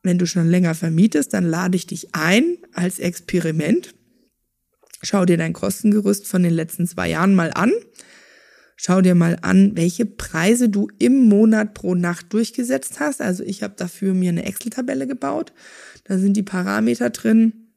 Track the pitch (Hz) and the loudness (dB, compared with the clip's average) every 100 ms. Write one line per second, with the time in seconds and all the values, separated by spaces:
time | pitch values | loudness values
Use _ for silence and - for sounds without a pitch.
0 | 185 180 170 180 165 180 175 165 165 160 | 0 0 0 0 2 2 2 -2 -2 2
1 | 220 302 277 202 175 165 185 180 - 175 | 2 2 -2 -2 -2 -2 -2 -2 -4 -12
2 | - 160 160 208 330 349 - - 180 - | -8 -2 2 2 2 -4 -10 -4 -4 -4
3 | 180 - - 180 165 156 151 320 - _ | -6 -6 -4 -2 0 -2 0 0 -2 _
4 | _ _ _ _ _ _ _ _ _ - | _ _ _ _ _ _ _ _ _ -16
5 | - 202 180 170 165 170 202 - 214 208 | -4 0 2 0 -2 -4 -6 0 2 2
6 | 196 202 - 185 175 165 160 - 175 - | 0 -2 -2 0 0 0 -4 -6 -6 -4
7 | 175 160 190 190 165 - 208 440 - - | -4 0 2 2 0 -2 0 -2 -6 -20
8 | - - _ _ _ _ _ _ - 185 | -20 -20 _ _ _ _ _ _ 0 2
9 | 185 175 170 175 - 190 196 185 170 170 | 4 4 2 0 2 4 4 2 -2 -2
10 | 220 - - 160 180 240 240 202 208 _ | -6 -6 -8 -2 2 4 2 0 -4 _
11 | 240 269 233 202 220 220 214 - 185 180 | 2 6 6 6 6 4 0 -4 -2 0
12 | 175 175 - 214 226 - 240 262 - - | -2 -4 -4 -2 -2 -4 -2 -4 -4 -6
13 | 294 - 233 180 - 196 208 202 180 - | -6 -4 -4 -4 -6 -8 -10 -10 -12 -6
14 | 196 185 180 170 - - 233 - 254 269 | -2 0 0 -2 -6 -8 -10 -8 -6 -6
15 | 269 262 277 294 - _ - - - - | -6 -6 -6 -6 -8 _ -20 -20 -20 -20
16 | - 190 196 202 196 185 185 208 226 240 | -6 0 2 0 -2 -4 -4 -2 -2 -2
17 | 247 - 226 220 226 - _ | -4 -2 2 4 2 -2 _